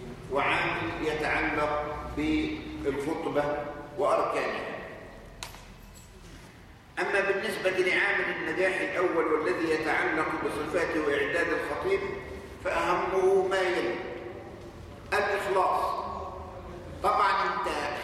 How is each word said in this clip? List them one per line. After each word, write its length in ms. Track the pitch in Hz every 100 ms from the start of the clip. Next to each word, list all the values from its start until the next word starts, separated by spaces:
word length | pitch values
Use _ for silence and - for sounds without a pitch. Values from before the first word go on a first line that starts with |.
| - - -
وعامل 600 | 139 - - 170 - - -
يتعلق 960 | 151 151 151 151 156 151 151 147 147 151 - -
بالخطبة 1300 | 156 156 156 - - - 147 139 143 160 147 143 147 147 - - - -
وأركانها. 840 | 147 165 - 147 127 - - - - - - - - - - - - - - - - - - - - - - - - -
أما 200 | 180 196
بالنسبة 500 | 190 196 214 - 185
لعامل 560 | 185 180 175 196 185 175 175
النجاح 440 | 160 160 190 -
الأول 440 | 151 - 180 165 156
والذي 440 | 151 170 180 160
يتعلق 580 | 156 156 - 180 156 151 - -
بصفات 520 | 147 147 180 160 165
وإعداد 500 | 147 143 - 170 165
الخطيب، 520 | 151 - 143 185 196 196 - - - - -
فأهمه 840 | - 170 180 175 180 190 185 196 180
ما 120 | 190
يلي: 360 | 180 170 - - - - - - - - - - - - -
الإخلاص. 680 | 202 202 196 196 185 175 - - - - - - - - - - - - -
طبعا 400 | 190 - - -
أنت 260 | - - - 151 147 147